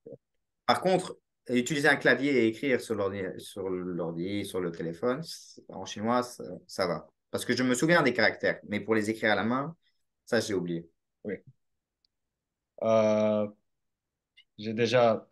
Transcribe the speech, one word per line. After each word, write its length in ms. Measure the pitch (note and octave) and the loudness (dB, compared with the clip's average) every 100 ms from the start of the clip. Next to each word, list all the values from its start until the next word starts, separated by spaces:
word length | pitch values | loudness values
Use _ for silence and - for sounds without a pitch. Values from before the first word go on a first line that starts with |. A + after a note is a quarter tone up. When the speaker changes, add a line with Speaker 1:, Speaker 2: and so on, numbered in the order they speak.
| - - _ _ _ _ - | -20 -20 _ _ _ _ 0
Speaker 1:
Par 140 | A#2 | 2
contre, 380 | F3+ F#3 - - _ _ - | 2 0 -2 -14 _ _ -4
utiliser 400 | B2 A#2+ D3 D3+ | -2 0 2 4
un 80 | C#3 | 4
clavier 360 | D3 B2 C#3+ C3 | 4 2 2 4
et 20 | A2+ | 2
écrire 320 | A2 C#3+ A#2+ | 0 -2 -2
sur 140 | - | -2
l'ordi, 280 | G#2 G2 G2 F#2 - | -2 -2 -2 -8 -8
sur 300 | - G2+ F#2+ | -14 -8 -6
l'ordi, 760 | F#2 F2+ F2 E2+ E2+ F#2 G2+ | -4 -6 -6 -6 -4 -4 -4
sur 160 | F#2+ F#2 | -6 -4
le 120 | F2 | -6
téléphone, 500 | E2 E2 E2+ B2 C#3 | -6 -8 -4 -4 -4
c-, 400 | E3 - - - - | -6 -14 -18 -20 -18
en 180 | F#2+ F#2 | -14 -12
chinois, 360 | G#2 A2+ B2 | -6 -2 0
ça, 220 | B2 - - F2+ - | -2 -8 -14 -14 -10
ça 200 | - F2+ | -2 -2
va. 220 | D#2+ - _ _ | -2 -8 _ _
Parce 140 | G#2+ | -6
que 120 | - A#2+ | -2 0
je 60 | |
me 120 | B2+ | 2
souviens 280 | B2 D#3+ E3+ | 2 4 4
des 100 | B2+ | 4
caractères, 480 | - G#2 - F#2+ D#2+ - | 4 2 2 -2 -2 -4
mais 120 | G2+ | -4
pour 140 | A2 | 0
les 140 | A2 G#2 | 0 0
écrire 240 | A2 A2+ | 0 2
à 40 | G2 | 2
la 80 | |
main, 300 | G#2+ B2+ D3+ - _ _ _ _ - | 0 -2 -4 -10 _ _ _ _ -2
ça, 140 | A2+ | 0
j'ai 140 | A2 | 0
oublié. 340 | F#2+ F2 E2+ E2+ _ _ _ | -2 -2 -6 -8 _ _ _
Speaker 2:
Oui. 100 | G#2 F#2 - - _ _ _ _ _ _ _ _ _ _ _ - | -12 -12 -14 -20 _ _ _ _ _ _ _ _ _ _ _ -4
Euh, 680 | A2+ A2 G#2+ G#2+ G#2+ G#2+ G#2+ - _ _ _ _ _ _ _ _ _ - | 2 4 4 4 2 2 -2 -6 _ _ _ _ _ _ _ _ _ -12
j'ai 160 | G#2+ | -6
déjà 540 | A2+ A#2 B2 A#2 G#2 - | 0 2 6 6 4 -4